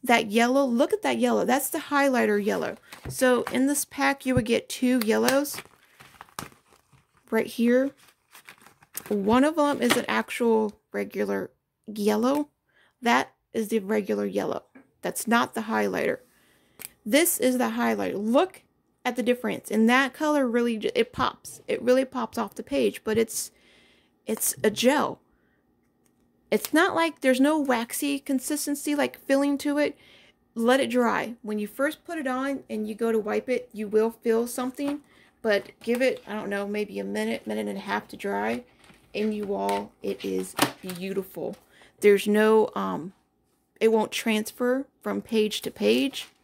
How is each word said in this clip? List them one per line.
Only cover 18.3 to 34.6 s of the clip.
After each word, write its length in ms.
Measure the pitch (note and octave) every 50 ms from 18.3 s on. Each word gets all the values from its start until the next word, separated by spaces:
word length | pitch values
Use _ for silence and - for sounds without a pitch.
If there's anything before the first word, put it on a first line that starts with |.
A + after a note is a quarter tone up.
| A#3 C#4 F4+ F#4 - - _ _ _ _ _ _ _ _ _
at 120 | B3+ A#3
the 60 | B3
difference. 480 | A3+ A3+ B3 B3 - A3 F#3+ - - -
And 180 | - G#3+ A3 A3+
that 240 | B3 C4 C#4 B3+
color 340 | C4 - D#4 D4+ D4+ D4 C4+
really, 300 | A#3+ A3 A#3+ A#3+ A#3+ A#3
j-, 140 | G#3+ G3+ - -
it 180 | - A3+ -
pops. 500 | - - - - - - _ - - - - -
It 120 | - -
really 240 | - A#3+ B3+ C4 C4+
pops 320 | C4 - B3+ A#3 - -
off 200 | A#3 A3 G3+ -
the 80 | - A3+
page, 380 | - C#4+ C#4 B3 G3+ G#3+ - _
but 120 | A3 G#3+
it's, 340 | A3 A3+ - - - - - _ _ _ _ _ _ _ _ _ _ _ _ _ _ _
it's 300 | - - - - - - -
a 80 | - A3
gel. 500 | G#3 - - B3 C#4+ C#4+ - - - _ _ _ _ _ _ _ _ _ _ _ _ _ _ _ _ _ _ _ _ _ _ _ _ _ _ _
It's 240 | - G#3+ - - -
not 200 | D4+ F4 G4 -
like, 260 | E4 E4 E4 D4+ _
there's 200 | - C4 C4 B3
no 180 | C4 D4 D#4 D#4
waxy 600 | C#4+ C4+ B3 A3+ A#3 A#3 - - - C#4+ C#4 C#4
consistency, 760 | _ - C#4 C4 - - D4+ D4 - D4 C#4+ D4 - D4+ D4
like, 240 | D4 B3+ B3+ - -
filling 360 | - - C4+ C4+ C#4+ C#4+ C#4+ C#4
to 200 | - D4 C#4+ D4
it. 180 | D4 - D4 _ - - - - - _ _ _ _ _ _
Let 260 | A3+ A3+ A#3 B3+ C4+
it 100 | C#4 A#3
dry. 460 | A#3 B3 B3 A3+ G3+ F3 - A3 A#3+ -
When 160 | - G#3 G#3+ G#3+
you 100 | G#3 G3+
first 360 | - - C4+ D4+ D4+ - _
put 140 | - E4+ D#4+
it 80 | C#4+
on 380 | C4 B3+ B3+ C4 C#4 C#4 C4 - _
and 200 | A3 G#3+ G#3+ G#3+
you 60 | A3
go 180 | G#3 A#3 A3+
to 60 | A3+ A3
wipe 300 | G3+ G#3 G#3+ G#3+ G#3+ -
it, 220 | B3 B3 B3 -
you 140 | - G3+ A3
will 240 | G3+ G#3 G#3+ A3 A3+
feel 360 | A3+ - _ A#3 A3+ A3+ A#3+
something, 540 | A#3+ - -